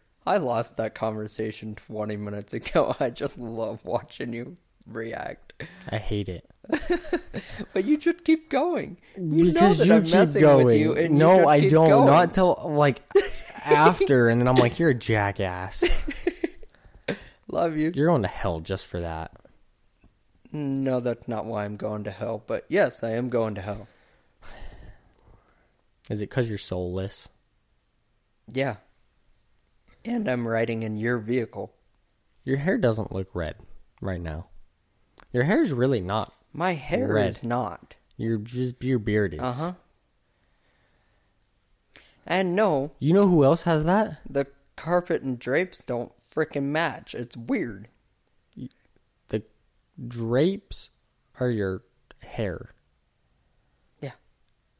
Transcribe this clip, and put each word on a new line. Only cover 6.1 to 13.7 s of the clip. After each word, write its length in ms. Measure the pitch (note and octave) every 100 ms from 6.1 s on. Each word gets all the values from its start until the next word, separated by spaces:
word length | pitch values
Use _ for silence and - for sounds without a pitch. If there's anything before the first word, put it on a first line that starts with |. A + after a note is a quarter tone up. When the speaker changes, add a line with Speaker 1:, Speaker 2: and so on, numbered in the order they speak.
| G#2 G2
Speaker 2:
it. 200 | E2+ - _ -
Speaker 1:
<laughs> 80 | D4+ - F4 - - - A3 - - G#3
But 100 | F#3+
you 140 | G3+ D4
just 260 | E4+ E4+
keep 240 | - D#4+ -
going. 480 | C#4 E4+ D4+ C#3+ F3 _ -
You 360 | E3+ D3+ F3
Speaker 2:
Because 260 | D#3+ G3+ E3
Speaker 1:
know 60 |
that 20 | F3+
Speaker 2:
you 60 |
Speaker 1:
I'm 100 | G#3+
Speaker 2:
keep 100 | E3
Speaker 1:
messing 260 | F3+ F3 C#3+
Speaker 2:
going. 260 | D3+ C#3 B2+
Speaker 1:
with 100 | A2+
you, 180 | -
and 180 | - E3
you 60 | D3
Speaker 2:
No, 180 | D#3+ F#3
Speaker 1:
just 120 | D#3
Speaker 2:
I 120 | D3
Speaker 1:
keep 100 | C#3+
Speaker 2:
don't. 180 | D#3 D#3+
Speaker 1:
going. 160 | C#3 C#3
Speaker 2:
Not 260 | D3+ F3
till, 260 | F#3+ F3+ -
like, 380 | E3+ D3 D3 - - G4 -
Speaker 1:
<laughs> 300 | - - -
Speaker 2:
after, 640 | -